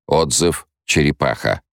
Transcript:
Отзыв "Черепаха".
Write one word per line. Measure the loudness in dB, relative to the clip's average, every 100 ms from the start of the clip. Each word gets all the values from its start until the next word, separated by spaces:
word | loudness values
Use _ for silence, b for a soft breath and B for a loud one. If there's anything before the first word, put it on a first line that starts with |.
| -2
Отзыв | 0 2 0 0 -2 -10 _ -4
"Черепаха". | 0 0 0 -2 -2 -4 -4 _